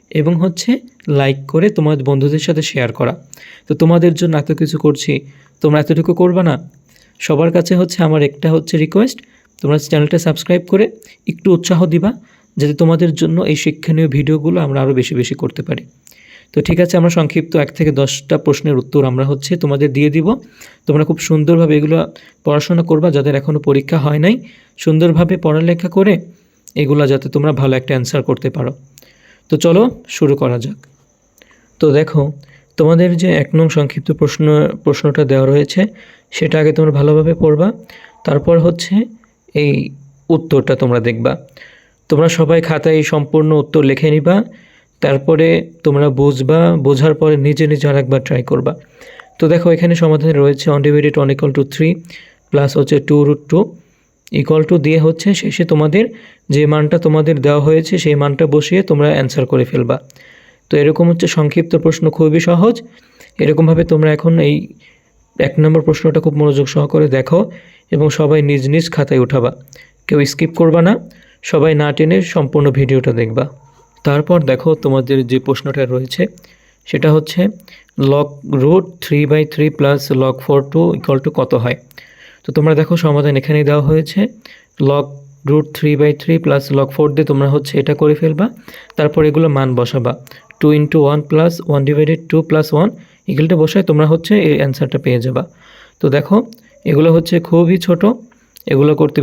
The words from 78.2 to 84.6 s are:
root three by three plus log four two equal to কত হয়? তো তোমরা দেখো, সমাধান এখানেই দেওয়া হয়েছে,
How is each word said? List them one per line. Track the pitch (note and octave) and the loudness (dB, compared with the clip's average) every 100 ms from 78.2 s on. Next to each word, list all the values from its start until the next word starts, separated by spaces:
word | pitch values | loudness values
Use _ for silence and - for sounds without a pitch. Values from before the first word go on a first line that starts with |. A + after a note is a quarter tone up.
| C#3+ - - C#3+ | -2 -8 -6 0
root | C#3 F3+ F#3 - | 2 2 0 -8
three | - D3 D3 | -4 -2 0
by | D#3 D3+ | 0 0
three | D3 D3+ D3+ | -2 -2 0
plus | C#3 C#3+ C#3 C3+ | 0 0 -2 -2
log | C3 C3 - | 0 -2 0
four | C#3 C#3 | 0 0
two | D#3+ E3+ - | 0 0 -2
equal | - C3+ | -2 -2
to | D3+ D3+ | -2 -4
কত | B2+ B2 | -2 -2
হয়? | A#2+ B2+ _ - - _ - _ | -2 -6 _ -20 -20 _ -20 _
তো | - D3 | -6 0
তোমরা | D3+ D3+ | 2 2
দেখো, | D#3 E3+ | 0 0
সমাধান | D#3+ C#3+ D3 C3+ | 0 0 0 0
এখানেই | C#3 D3+ D3 | 0 0 2
দেওয়া | D3 C#3 | 0 2
হয়েছে, | D#3 E3 F#3+ G#3+ - - - | 0 -2 -4 -4 -6 -20 -20